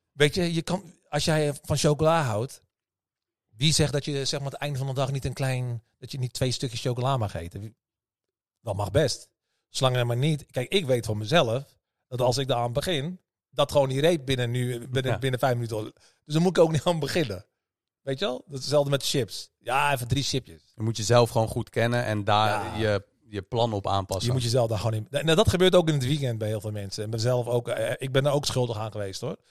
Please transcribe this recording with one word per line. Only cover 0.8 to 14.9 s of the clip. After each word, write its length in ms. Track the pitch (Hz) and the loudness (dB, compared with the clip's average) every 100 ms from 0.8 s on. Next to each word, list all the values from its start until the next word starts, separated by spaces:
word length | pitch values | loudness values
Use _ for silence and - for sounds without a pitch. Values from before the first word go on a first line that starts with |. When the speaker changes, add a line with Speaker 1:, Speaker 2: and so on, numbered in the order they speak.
| - - _ | -6 -20 _
Speaker 1:
als 160 | 147 170 | -2 2
jij 280 | 156 147 139 | 2 0 -2
van 160 | - 151 | -4 0
chocola 440 | 156 147 156 165 | 2 4 4 4
houdt, 380 | 131 107 - - _ _ _ _ _ _ _ _ _ | 2 -2 -4 -10 _ _ _ _ _ _ _ _ _
wie 240 | 107 156 | 0 2
zegt 200 | 151 147 | 4 2
dat 120 | 143 151 | 0 -4
je, 200 | 139 135 | -4 -4
zeg 140 | 143 | -4
maar, 80 | 139 | -6
aan 60 | |
het 80 | - | -6
einde 160 | 147 135 | -6 -4
van 100 | 135 | -4
de 60 | |
dag 180 | 131 139 | -2 -2
niet 140 | 139 139 | -2 -4
een 80 | |
klein, 500 | 123 131 131 123 117 - _ | -2 -2 -2 -4 -6 -10 _
dat 140 | 127 | -12
je 60 | 123 | -6
niet 140 | 123 | -4
twee 180 | - 127 | -2 -2
stukjes 300 | 117 135 117 | -2 -4 -4
chocola 360 | 131 120 127 135 | -4 -2 0 0
mag 160 | 101 | -2
eten? 260 | 85 85 98 | -4 -8 -10
Wie-, 140 | 107 - _ _ _ _ _ _ _ _ | -14 -16 _ _ _ _ _ _ _ _
dat 140 | 107 98 | -6 -4
mag 160 | 101 | 0
best. 380 | 120 139 - - _ _ _ _ | 2 2 -2 -12 _ _ _ _
Zolang 260 | - 131 123 | -2 2 2
er 100 | 120 | 0
maar 120 | 120 | 2
niet, 280 | 151 147 - | 0 0 -4
kijk, 200 | 131 123 | -8 -2
ik 120 | 202 135 | 0 2
weet 200 | 127 113 | 0 0
van 120 | 107 | -4
mezelf 600 | 107 170 123 123 143 _ _ _ _ | 0 2 2 0 -6 _ _ _ _
dat 140 | 127 | 0
als 160 | 123 131 | 2 2
ik 100 | 131 | 0
daaraan 260 | 120 120 | 0 -2
begin, 460 | 120 180 156 151 185 _ _ _ | -2 -2 -2 -4 -8 _ _ _
dat 220 | - 143 | -2 2
gewoon 180 | 147 135 | 4 2
die 120 | 135 | 2
reep 240 | 156 175 131 | 2 2 0
binnen 260 | 131 120 | -2 0
nu, 360 | 123 123 120 | -2 -2 -4
binnen, 240 | 123 | -4